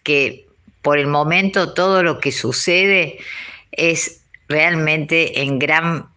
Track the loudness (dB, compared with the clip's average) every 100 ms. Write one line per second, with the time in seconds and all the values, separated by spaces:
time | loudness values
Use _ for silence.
0 | 0 0 0 -6 _ _ -20 _ 0 2
1 | 2 0 2 2 2 0 -2 0 2 2
2 | 2 0 -4 -2 -4 -2 0 2 4 2
3 | 0 -6 -16 -16 -16 -20 _ -2 0 0
4 | -6 -12 _ -20 _ 0 2 2 0 -2
5 | 0 0 0 -2 -2 -2 2 2 0 -4
6 | -8